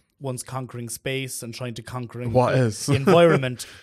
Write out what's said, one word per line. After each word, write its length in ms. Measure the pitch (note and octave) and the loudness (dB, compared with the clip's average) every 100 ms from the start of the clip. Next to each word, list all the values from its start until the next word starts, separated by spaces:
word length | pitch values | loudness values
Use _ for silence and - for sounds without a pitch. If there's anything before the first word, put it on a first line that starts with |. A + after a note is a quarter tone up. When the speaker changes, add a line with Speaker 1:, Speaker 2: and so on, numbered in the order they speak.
| _ _ | _ _
Speaker 1:
once 220 | C3+ B2 | -10 -10
conquering 480 | - B2+ B2+ A#2+ A#2 | -10 -10 -10 -10 -12
space 540 | - C3+ C3+ C3 - | -10 -6 -6 -6 -10
and 100 | A#2 | -12
trying 220 | A2+ B2 A#2 | -10 -10 -12
to 80 | |
conquering 500 | - B2+ A#2+ A#2 B2 | -12 -10 -10 -8 -2
Speaker 2:
What 200 | A#2+ B2 | 2 4
Speaker 1:
the 80 | C3 | 4
Speaker 2:
is? 260 | A#2+ G2+ - | 2 0 0
<laughs> 140 | C#3+ | 2
Speaker 1:
environment, 640 | C3+ E3+ E3+ D3 C3 A#2+ - - | 6 6 6 4 0 -6 -12 -16